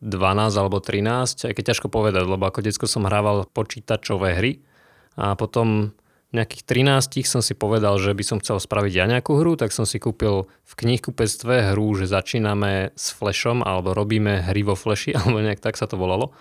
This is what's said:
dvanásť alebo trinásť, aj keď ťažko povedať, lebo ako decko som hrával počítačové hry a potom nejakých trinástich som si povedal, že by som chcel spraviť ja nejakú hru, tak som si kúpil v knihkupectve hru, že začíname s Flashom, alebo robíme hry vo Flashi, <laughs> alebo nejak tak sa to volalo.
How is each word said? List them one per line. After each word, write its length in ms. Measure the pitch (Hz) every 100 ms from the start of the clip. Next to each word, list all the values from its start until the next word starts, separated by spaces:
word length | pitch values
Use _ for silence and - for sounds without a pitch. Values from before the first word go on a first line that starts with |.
dvanásť 540 | 107 98 95 101 107 101
alebo 240 | 98 98
trinásť, 640 | - 101 107 123 127 - 120
aj 80 |
keď 100 | - 107
ťažko 160 | 113 -
povedať, 400 | 113 107 95 92
lebo 160 | 95
ako 160 | 95 95
decko 320 | 104 104 107
som 160 | - 98
hrával 400 | 104 104 101 95
počítačové 880 | - 107 - - 107 - 101 95
hry 180 | 87 113 143 _ _ _ _ _
a 240 | - 101 98
potom 560 | 110 - 113 107 104 - _ _ _
nejakých 340 | 120 107 - -
trinástich 560 | 123 135 135 135 -
som 160 | 127 127
si 160 | 113 -
povedal, 400 | 104 110 104 101
že 160 | 98
by 120 | 98
som 140 | 98 107
chcel 200 | - 101
spraviť 320 | - 107 101
ja 120 | 90 95
nejakú 320 | 123 - 147
hru, 160 | 165 165
tak 160 | 110
som 160 | - 110
si 80 | 107
kúpil 480 | - 107 110 101
v 280 | 95 _ - -
knihkupectve 960 | 117 123 - - 110 - 113 127 104
hru, 160 | 101 107 98
že 80 |
začíname 880 | 92 98 - 123 107 101 101 98 95
s 240 | - - -
Flashom, 480 | 104 95 117 120
alebo 320 | 95 92 90 95
robíme 480 | 104 110 104 101 87
hry 80 | 98
vo 160 | 104 98
Flashi, 380 | - 104 -
<laughs> 40 | 131
alebo 220 | 95 110
nejak 240 | 107 101
tak 160 | 117 -
sa 80 | -
to 80 | 95
volalo. 400 | 92 92 131 -